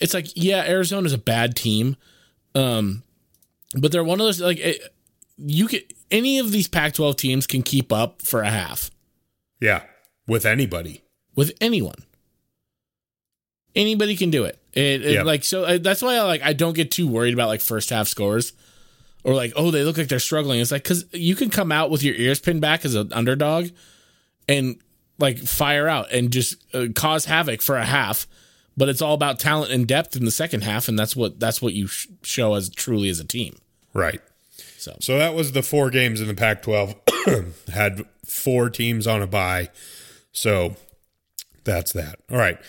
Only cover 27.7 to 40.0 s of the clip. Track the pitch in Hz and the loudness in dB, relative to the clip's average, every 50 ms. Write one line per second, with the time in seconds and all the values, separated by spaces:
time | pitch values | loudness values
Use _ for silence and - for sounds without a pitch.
27.7 | 139 127 113 120 127 143 123 98 107 - - - - - - _ _ _ _ _ | 0 0 0 0 0 0 0 0 -2 -4 -6 -8 -14 -20 -20 _ _ _ _ _
28.7 | _ 139 135 139 139 - 160 151 151 151 147 143 131 - - 147 151 156 151 107 | _ 0 0 0 0 0 0 0 0 0 0 0 -2 0 0 0 0 2 0 0
29.7 | 131 127 123 113 131 147 165 - - 131 123 113 110 - 156 165 - - 104 110 | 0 0 2 2 2 0 0 -2 -4 -2 -2 0 0 -2 -2 -2 -2 -4 -2 -2
30.7 | 104 113 - - 113 107 107 107 - 131 120 101 80 - 113 113 120 - - 117 | -2 -2 -2 0 0 0 0 -2 -2 -2 -4 -4 -2 -2 -2 -2 -2 -2 -2 -4
31.7 | 87 104 98 95 - - - - 190 - - - - - 120 110 104 101 95 87 | -2 -2 -4 -4 -6 -8 -10 -12 -14 -14 -10 -6 -2 0 2 2 2 0 -2 -4
32.7 | - - - - 117 107 101 98 90 82 78 - - 120 113 80 - - _ _ | -6 -8 -4 -2 0 0 0 0 -2 -4 -6 -6 -6 -6 -6 -8 -10 -14 _ _
33.7 | _ _ _ _ - 101 90 80 - - - _ _ _ _ _ - - - - | _ _ _ _ -2 -2 0 0 -2 -4 -10 _ _ _ _ _ -20 -20 -20 -20
34.7 | - - - - - - - - 131 143 151 165 156 165 160 135 131 135 123 - | -18 -16 -16 -16 -12 -8 -4 0 0 2 2 2 0 0 -2 0 0 -2 -2 0
35.7 | - 147 139 131 123 131 127 123 113 107 110 107 104 92 117 110 107 - - - | 2 2 2 2 2 2 2 2 0 -2 -4 -4 -2 0 2 2 0 0 0 0
36.7 | 107 104 101 98 - - _ - - - - - 160 113 90 87 82 - - - | 0 0 0 -2 -4 -2 _ 0 0 2 2 2 2 0 0 -4 -10 -14 -14 -6
37.7 | 80 104 107 101 95 95 107 - _ _ - - - - - 135 127 123 120 120 | -2 0 0 0 0 -2 -8 -14 _ _ -14 -10 -8 -4 0 2 2 2 2 2
38.7 | 110 - 117 117 117 113 104 113 110 107 101 92 101 101 92 90 90 90 87 - | 0 -2 -2 0 0 0 0 0 0 0 0 0 0 0 0 0 0 -2 -2 -4
39.7 | - - - - - - | -8 -16 -20 -20 -20 -20